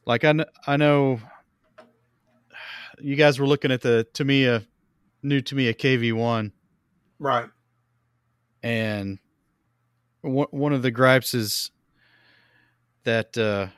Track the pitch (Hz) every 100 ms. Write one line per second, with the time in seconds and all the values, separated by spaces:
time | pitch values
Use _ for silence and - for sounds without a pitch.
0 | - 120 156 151 - _ - 143 147 143
1 | 135 120 107 - _ _ _ _ - _
2 | _ _ _ _ _ - - - - -
3 | 143 139 147 131 139 143 135 127 127 117
4 | 113 - 139 139 131 117 - _ _ _
5 | _ _ 139 139 123 139 123 113 135 131
6 | 117 113 117 113 107 - _ _ _ _
7 | _ - 139 123 113 _ _ _ _ _
8 | _ _ _ _ _ _ 117 113 110 104
9 | 98 98 _ _ _ _ _ _ _ _
10 | _ _ 135 131 143 139 147 139 123 117
11 | 131 131 - 123 104 - - _ _ _
12 | _ _ _ _ _ _ _ _ _ _
13 | 123 113 - 120 107 101 92